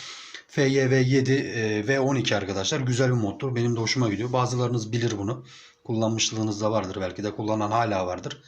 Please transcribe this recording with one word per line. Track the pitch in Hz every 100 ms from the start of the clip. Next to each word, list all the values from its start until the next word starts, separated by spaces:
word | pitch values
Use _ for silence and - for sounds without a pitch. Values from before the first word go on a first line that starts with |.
| - - - - -
F | -
Y | 135 135 131
V | 135
yedi, | 127 131 131
e, | 131 - 117 110 107 104
V | 135
on | 131 135
iki | 113 104
arkadaşlar. | 95 95 95 151
Güzel | 127 120 131
bir | 123
moddur. | 104 101 135 120
Benim | 120 117
de |
hoşuma | 110 135 120
gidiyor. | 98 120
Bazılarınız | 127 120 123 123 120 107
bilir | 117 117 104
bunu. | 98 - - - - _
Kullanmışlığınız | - 113 110 113 - 110 107 101
da | 107
vardır. | 110 95 98
Belki | 92 87
de | 104 -
kullanan | 107 110 104
hala | 110 117 98 90
vardır. | 90 87 -